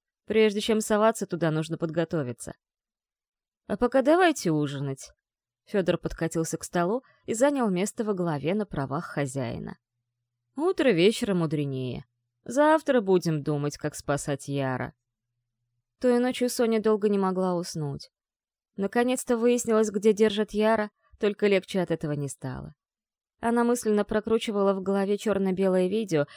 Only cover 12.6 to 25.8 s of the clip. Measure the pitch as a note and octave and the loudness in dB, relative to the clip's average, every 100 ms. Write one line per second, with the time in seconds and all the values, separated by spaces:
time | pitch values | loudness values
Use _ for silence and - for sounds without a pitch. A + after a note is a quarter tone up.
12.6 | D4+ D#4 - B3+ F#3+ F#3 E3 D#3 C#3 D3 | 4 4 2 0 4 2 2 -2 -2 -2
13.6 | D3 - D3+ - - C#3+ - C#3 - C#3 | -2 -4 -8 -6 -4 -2 -2 -6 -4 -4
14.6 | C3+ B2+ C3 - _ _ _ _ _ _ | -2 -4 -6 -12 _ _ _ _ _ _
15.6 | _ _ _ _ B3+ A#3+ B3 B3 B3 - | _ _ _ _ 2 2 2 0 -2 0
16.6 | A#3 A3 G#3+ G#3+ G#3+ G3+ F#3+ F#3 F#3 F3 | 0 2 2 2 2 2 0 0 0 -2
17.6 | F3+ E3 D3 C#3+ - _ _ _ _ _ | -4 -6 -6 -8 -12 _ _ _ _ _
18.6 | _ - G3 A#3+ B3 B3+ - A#3 A#3+ A#3+ | _ -6 -2 0 0 0 -2 0 2 2
19.6 | A3+ A3 G#3+ G3 G#3+ G3+ G#3+ G#3 G#3 G#3 | 2 2 2 2 2 4 4 2 -2 0
20.6 | G#3+ A3 G#3 _ _ - G#3 G#3 - F#3+ | 2 2 -2 _ _ -4 -2 0 2 2
21.6 | - F#3+ F3 D#3+ D#3 D3 C#3+ - C3 C3 | 0 -2 -2 -2 -2 -4 -6 -8 -10 -10
22.6 | D3 - _ _ _ _ _ _ A#3 A#3 | -12 -18 _ _ _ _ _ _ -2 2
23.6 | A#3 A#3+ A3 G#3 G3+ G#3+ G#3+ A3+ - G3+ | 2 2 2 2 2 -2 0 0 0 0
24.6 | G3 G3 F#3+ G3 G3 G#3 A3 G3 F#3+ F#3 | 2 2 0 0 0 -2 0 0 0 2
25.6 | F#3+ F#3 | 2 2